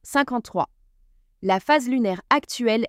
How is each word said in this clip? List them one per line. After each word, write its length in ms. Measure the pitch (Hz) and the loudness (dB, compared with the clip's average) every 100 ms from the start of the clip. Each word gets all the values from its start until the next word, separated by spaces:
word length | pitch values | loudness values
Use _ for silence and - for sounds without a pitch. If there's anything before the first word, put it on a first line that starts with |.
cinquante-trois. 680 | - 285 285 240 - 180 - _ _ _ _ _ _ _ | -4 -2 -2 -4 -6 -4 -6 _ _ _ _ _ _ _
La 180 | 190 190 | -2 0
phase 300 | - 302 247 | 2 2 2
lunaire 320 | 262 208 156 - | 0 0 -2 0
actuelle 560 | 285 - - 233 226 | 0 0 -2 0 0